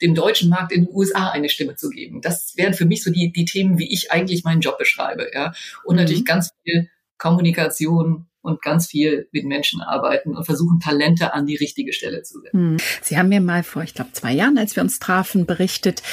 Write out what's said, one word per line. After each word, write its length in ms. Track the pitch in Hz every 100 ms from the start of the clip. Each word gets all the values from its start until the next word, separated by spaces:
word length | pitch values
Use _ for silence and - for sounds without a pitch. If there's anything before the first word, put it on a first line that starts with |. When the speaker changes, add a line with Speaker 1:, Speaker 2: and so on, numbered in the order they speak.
Speaker 1:
dem 140 | 170
deutschen 340 | 160 180 226 175
Markt 220 | 180 170
in 140 | 175
den 100 | 175
U 80 | 196
S 100 | 190
A 180 | 196 190
eine 180 | 143 147
Stimme 260 | - -
zu 160 | 147 -
geben. 300 | - - -
Das 320 | 170 170 - -
wären 180 | 190
für 120 | 180 170
mich 160 | 220
so 80 | -
die, 220 | 170 170
die 140 | 170 170
Themen, 320 | 196 190 170
wie 140 | -
ich 200 | 190 -
eigentlich 320 | 170 185 175
meinen 160 | 165 165
Job 180 | 143 -
beschreibe, 500 | - - - - -
ja. 200 | 135 156 - - -
Und 140 | - 175
Speaker 2:
Mhm. 60 |
Speaker 1:
natürlich 220 | 165 156
ganz 260 | 247 170 175 -
viel 260 | 170 170 170 _ _ -
Kommunikation 1080 | 165 175 170 170 156 - 156 165 165 160 - _
und 220 | - 156
ganz 240 | 147 160 170
viel 420 | 147 151 143 -
mit 120 | -
Menschen 380 | 139 143 143 -
arbeiten 540 | - - - - 160 -
und 80 |
versuchen, 340 | 165 147 170 170
Talente 560 | 156 147 151 170 170
an 100 | 147
die 120 | 143 147
richtige 360 | 147 - -
Stelle 300 | - - 165
zu 180 | - -
setzen. 300 | - 185 170
Speaker 2:
Hm. 60 | 160 - -
Sie 160 | - 156
haben 100 | 185
mir 120 | 202
mal 240 | 180 175
vor, 180 | 170 -
ich 120 | 160
glaub, 200 | - -
zwei 180 | - 120
Jahren, 240 | 135 233 277
als 200 | 214 -
wir 60 |
uns 180 | 180 -
trafen, 440 | - 185 190 196
berichtet, 580 | 170 170 185 - 190 - -